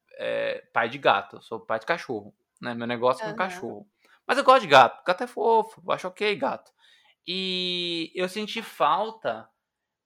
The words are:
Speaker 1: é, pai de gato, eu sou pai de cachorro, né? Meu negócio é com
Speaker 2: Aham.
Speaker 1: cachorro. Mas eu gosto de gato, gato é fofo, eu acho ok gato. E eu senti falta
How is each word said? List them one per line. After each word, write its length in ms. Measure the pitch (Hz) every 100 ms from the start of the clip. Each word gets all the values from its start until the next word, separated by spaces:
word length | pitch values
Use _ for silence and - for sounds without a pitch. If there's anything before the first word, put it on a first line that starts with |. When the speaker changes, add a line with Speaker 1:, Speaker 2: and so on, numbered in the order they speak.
| _ -
Speaker 1:
é, 400 | 117 113 113 110 -
pai 160 | 120 117
de 100 | 139
gato, 380 | 135 101 - 110
eu 60 |
sou 180 | - 113
pai 180 | - 110
de 80 | -
cachorro, 480 | 170 - 110 101 - _ _
né? 140 | 123
Meu 120 | 117 117
negócio 360 | 120 123 131
é 20 |
com 60 | 220
Speaker 2:
Aham. 60 | -
Speaker 1:
cachorro. 520 | 185 180 117 107 - _ _ _ -
Mas 120 | 247
eu 60 |
gosto 180 | 254 262
de 60 | 190
gato, 360 | 139 117 -
gato 200 | - 180
é 20 | 247
fofo, 560 | - 220 226 214 -
eu 80 | 170
acho 140 | 151 185
ok 300 | - 208 202
gato. 360 | 254 - - _ _ _ _ _ -
E 840 | 185 190 185 180 180 175 170 160
eu 140 | 180 185
senti 340 | 208 214 226
falta 880 | 214 - 151 170 220 220 131 110 110 _ _ _ _ _